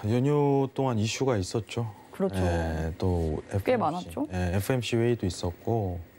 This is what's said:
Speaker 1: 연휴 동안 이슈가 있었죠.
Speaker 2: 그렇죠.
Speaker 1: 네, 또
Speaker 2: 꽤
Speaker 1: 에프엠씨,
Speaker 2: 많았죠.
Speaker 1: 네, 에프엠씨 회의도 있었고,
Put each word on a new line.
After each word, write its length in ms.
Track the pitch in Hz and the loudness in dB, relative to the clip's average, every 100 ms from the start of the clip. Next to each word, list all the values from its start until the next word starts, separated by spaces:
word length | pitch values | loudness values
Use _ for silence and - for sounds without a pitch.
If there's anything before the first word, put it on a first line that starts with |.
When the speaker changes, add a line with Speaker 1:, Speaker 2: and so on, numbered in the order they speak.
| 107 | 0
Speaker 1:
연휴 580 | 120 139 147 143 139 135 | 2 2 4 4 4 2
동안 260 | - 135 113 | 0 0 2
이슈가 380 | 110 - 135 110 | 0 0 2 2
있었죠. 560 | 92 120 - - 117 - - | 0 -2 -4 -4 -6 -8 -12
Speaker 2:
그렇죠. 240 | - 190 95 | -4 -2 0
Speaker 1:
네, 580 | 90 85 80 80 80 80 | 0 2 0 -2 -4 -2
또 440 | 92 87 80 76 - 101 | 0 2 0 -2 -4 -2
Speaker 2:
꽤 100 | - | 2
Speaker 1:
에프엠씨, 40 | 247 | 2
Speaker 2:
많았죠. 500 | 165 175 180 - 302 | 2 -2 -6 -6 -4
Speaker 1:
네, 220 | 180 180 95 | -2 0 0
에프엠씨 400 | - 131 113 117 | 0 0 0 2
회의도 280 | 120 120 95 | 2 2 -2
있었고, 760 | - 90 85 - 113 95 87 - | -2 -4 -4 -2 0 0 -4 -10